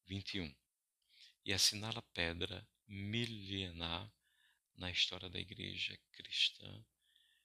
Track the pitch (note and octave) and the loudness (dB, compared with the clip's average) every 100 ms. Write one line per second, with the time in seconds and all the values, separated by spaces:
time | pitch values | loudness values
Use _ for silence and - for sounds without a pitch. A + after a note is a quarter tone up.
0 | - G2 - G2+ E2 C2+ _ _ _ _ | -8 -6 -2 -2 -2 -6 _ _ _ _
1 | _ - - - - F#2+ - G#2+ G#2+ A2+ | _ -20 -20 -6 0 6 6 4 -2 -4
2 | - - E2+ E2+ F#2 F#2+ G#2 _ - G2 | -4 2 2 2 -2 -4 -10 _ -10 -6
3 | G2+ A#2 A#2 A2 F#2+ G2 F#2+ E2+ E2 E2+ | 0 2 0 -2 -4 -2 -2 -2 -2 -2
4 | G#2 - _ _ _ _ _ - F2+ F2 | -4 -14 _ _ _ _ _ -6 0 2
5 | - F2+ F#2 F#2 F#2+ G2+ G2 F#2 - G2 | 2 0 -6 -6 -6 -6 -6 -2 -4 -4
6 | _ - - - - - G2+ G2+ A2 _ | _ -16 -2 4 4 2 -10 -12 -14 _
7 | _ _ _ _ | _ _ _ _